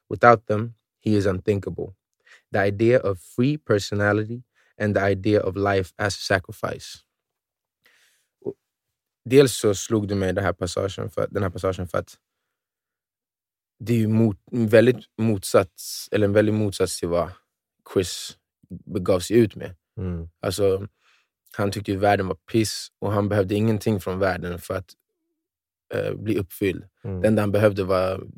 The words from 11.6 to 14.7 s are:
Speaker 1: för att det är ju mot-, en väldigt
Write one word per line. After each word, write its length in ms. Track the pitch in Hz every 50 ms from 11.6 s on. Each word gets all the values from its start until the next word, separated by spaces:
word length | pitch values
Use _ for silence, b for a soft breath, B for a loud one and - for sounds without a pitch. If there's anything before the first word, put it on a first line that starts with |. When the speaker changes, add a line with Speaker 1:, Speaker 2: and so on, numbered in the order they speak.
| 95 95 92 90 90 87
Speaker 1:
för 100 | - 95
att 200 | 92 - - _ _ _ _ _ _ _ _ _ _ _ _ _ _ _ _ _ _ _ _ _ _ _ _ _ _ _ _ _ _ _ _ _
det 140 | 107 107 120
är 60 | 117
ju 100 | 110 107
mot-, 440 | 110 110 113 110 98 - _ - -
en 160 | 123 113
väldigt 360 | 107